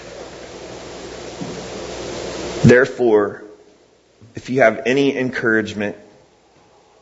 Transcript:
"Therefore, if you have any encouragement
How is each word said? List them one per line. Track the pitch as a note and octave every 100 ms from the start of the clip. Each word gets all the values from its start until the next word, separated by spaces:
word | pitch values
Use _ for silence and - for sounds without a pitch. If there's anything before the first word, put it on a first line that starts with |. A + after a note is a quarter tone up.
| - - - - - - - - - - - - - - - - - - - - - - - - - -
"Therefore, | - B2 C3+ - B2 G#2+ G2+ - - - _ _ _ _ _ _ -
if | - -
you | B2+
have | A2+ G#2 G#2+
any | C3+ C#3 B2
encouragement | B2+ B2 A#2+ A2 G2 G2 G#2 - - - _ _ _ _ _ _ _ _